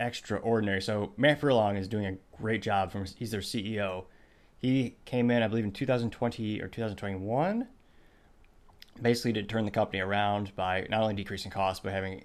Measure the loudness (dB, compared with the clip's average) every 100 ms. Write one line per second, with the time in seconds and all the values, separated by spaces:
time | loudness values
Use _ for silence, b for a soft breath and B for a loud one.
0 | -6 -6 -4 -2 2 2 2 0 0 -2
1 | -2 2 4 4 4 6 4 2 -2 -2
2 | -2 -4 -10 -6 -2 -2 0 0 0 -2
3 | -8 -8 -6 -4 -4 -4 -4 -2 -2 -4
4 | -10 b b b b -4 2 2 2 -4
5 | -4 2 4 4 4 2 0 -2 0 2
6 | 0 -2 -2 -2 -4 -4 -4 -6 -6 -4
7 | -6 -4 -2 0 0 -2 -6 -12 b b
8 | b b b b -20 _ -20 -20 -20 0
9 | 2 2 2 -2 0 0 0 2 0 0
10 | 0 2 2 2 -2 -4 -2 -2 0 0
11 | 0 0 -6 -8 -6 0 0 0 -4 -4
12 | -4 -8